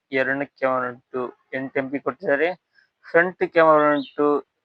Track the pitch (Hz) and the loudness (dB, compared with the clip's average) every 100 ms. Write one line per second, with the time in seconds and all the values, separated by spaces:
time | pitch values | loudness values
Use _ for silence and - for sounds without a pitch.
0 | _ 135 131 139 139 _ 131 127 123 123 | _ -4 -2 -4 -8 _ -4 -2 -4 -10
1 | _ 131 123 - _ 135 135 147 131 135 | _ -8 -8 -10 _ -10 -8 -6 -6 -6
2 | 139 123 185 139 165 180 _ _ _ _ | -8 -6 -4 -2 -2 -6 _ _ _ _
3 | - 170 180 180 180 170 160 151 151 147 | -2 0 0 0 -2 4 6 6 4 0
4 | 127 - 147 147 - _ | -2 -2 0 0 -4 _